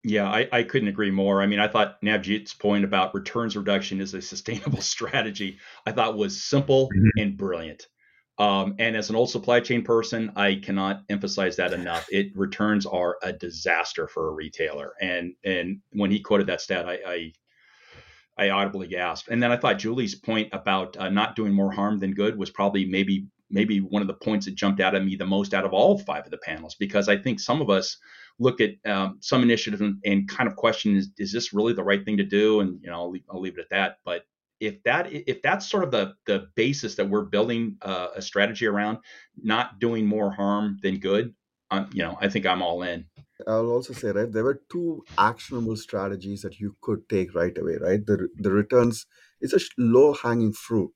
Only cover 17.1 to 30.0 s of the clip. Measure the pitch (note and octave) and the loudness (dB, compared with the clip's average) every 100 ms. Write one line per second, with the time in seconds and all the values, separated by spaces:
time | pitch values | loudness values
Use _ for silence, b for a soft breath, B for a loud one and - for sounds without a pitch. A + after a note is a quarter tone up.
17.1 | F2 E2 _ _ b b b b b b | -6 -8 _ _ b b b b b b
18.1 | b b - G2+ G2 G2 G2 F2 F2+ F2+ | b b 0 2 2 0 -4 -6 -4 -4
19.1 | - - A#2 A#2+ A#2+ C3 G2 G#2+ B2+ A2 | -4 -2 0 2 4 2 2 0 -2 -4
20.1 | G2 - A2 G#2+ F#2+ - F#2+ F2+ - F#2+ | -4 -2 -2 -2 -4 0 0 -2 -6 0
21.1 | G2 - - G#2+ G2 G2 G2 G2+ G#2 F#2+ | 0 0 -2 2 4 2 0 0 0 -2
22.1 | G2 G#2 G#2+ F#2 - G2+ G2+ F#2 F#2+ G2 | 0 0 0 -8 0 0 2 0 2 2
23.1 | G2 G2 _ _ G2 G#2+ G2+ F#2+ G#2 G2+ | 0 -2 _ _ 0 2 2 0 -2 -2
24.1 | - - G#2 G2 - G2+ G2 F#2 F#2+ G2 | -4 -2 -2 -2 -2 0 2 2 4 0
25.1 | F#2+ F#2 F#2+ G2 G2 F#2+ F#2+ D#3 G3+ - | -2 0 0 0 0 0 4 6 4 0
26.1 | D3+ - - - D#2 D#2 - G2+ G2+ G2+ | -8 -8 -12 -10 -10 -12 -8 -2 0 2
27.1 | G2+ B2+ G#2 - C#3 A#2+ F#2+ - - B | 2 0 -4 -2 -2 2 2 2 -10 B
28.1 | B B _ B2 B2 G#2+ - G#2+ G2 F#2+ | B B _ 0 4 0 0 -2 0 -2
29.1 | F#2+ - B2+ A#2+ A2+ - G2+ G#2 G2 | -4 0 4 4 4 0 -2 -2 -2